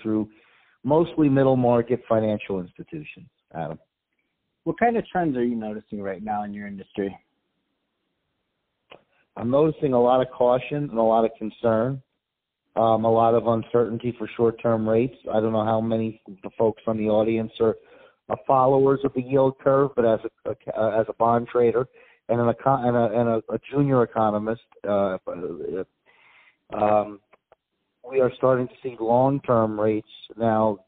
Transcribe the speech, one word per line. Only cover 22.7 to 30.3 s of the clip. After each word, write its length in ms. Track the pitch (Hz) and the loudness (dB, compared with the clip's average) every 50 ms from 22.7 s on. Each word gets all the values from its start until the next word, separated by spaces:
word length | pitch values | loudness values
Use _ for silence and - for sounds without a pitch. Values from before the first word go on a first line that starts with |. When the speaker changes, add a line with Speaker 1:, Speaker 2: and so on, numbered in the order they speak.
| 135 135 120 123 | 0 0 0 0
Speaker 1:
and 80 | 120 | 0
a, 240 | 120 117 110 101 120 | 0 0 0 0 0
and 100 | 120 117 | 0 0
a, 240 | 113 113 - - 110 | 0 -2 -4 -6 -8
a 60 | 110 - - | -8 -8 -6
junior 320 | 135 143 143 139 135 127 117 | -2 -2 0 2 2 2 2
economist, 580 | 110 - 113 110 107 104 107 107 110 113 117 _ _ _ _ - 98 | 0 0 0 0 0 0 -2 -2 -4 -6 -8 _ _ _ _ -6 -2
uh, 300 | 104 101 98 98 95 92 - - 90 87 87 85 85 - - - 80 92 92 _ _ _ _ _ _ _ _ _ _ _ _ _ _ _ _ - - | -2 0 0 -2 -4 -6 -8 -10 -12 -10 -10 -10 -10 -10 -10 -8 -8 -8 -10 _ _ _ _ _ _ _ _ _ _ _ _ _ _ _ _ -12 -6
um, 460 | 104 107 104 107 107 104 104 104 98 _ _ _ _ _ _ _ _ _ _ _ _ _ _ _ _ - - | -2 0 2 2 2 0 -2 -8 -18 _ _ _ _ _ _ _ _ _ _ _ _ _ _ _ _ -14 -6
we 120 | 135 131 | -2 0
are 100 | 127 123 123 - | 0 0 0 0
starting 300 | - 127 127 123 127 123 | 0 0 2 0 -2 -6
to 60 | - - | -8 -12
see 140 | - 131 120 113 | -12 -12 -10 -6
long-term 800 | 113 110 120 123 131 135 139 139 - - 123 113 110 110 107 104 | -2 0 2 2 2 2 0 -2 -2 0 2 2 2 0 0 0
rates 280 | 104 110 107 107 - _ - - - - | 0 0 0 -2 -4 _ -20 -20 -20 -18